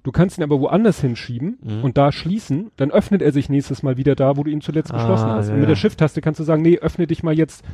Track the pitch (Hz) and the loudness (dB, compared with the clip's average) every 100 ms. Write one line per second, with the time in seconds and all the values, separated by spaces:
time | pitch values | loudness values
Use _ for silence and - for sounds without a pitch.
0 | - 135 185 - 151 147 151 175 226 170 | -4 0 0 0 0 0 2 2 2 2
1 | 135 117 - 120 160 247 - 107 139 131 | -2 -4 -8 -6 -6 -8 -8 -4 0 2
2 | 143 - 160 214 - 139 214 - 139 202 | 2 2 -4 -4 -2 -4 -4 -4 0 2
3 | - 196 151 139 - 143 - 135 135 127 | 2 2 2 0 0 -2 -2 -4 -4 0
4 | 135 135 135 143 147 151 - 156 - 117 | 0 2 2 0 -2 -4 -4 -4 -4 -2
5 | 117 113 110 110 104 107 - 151 214 - | 0 0 0 -2 -2 0 2 2 0 2
6 | 156 - 156 151 156 156 165 175 165 - | 0 0 -4 -4 0 2 4 4 0 -2
7 | 165 165 165 156 156 - - | -2 -2 -2 0 0 -2 -20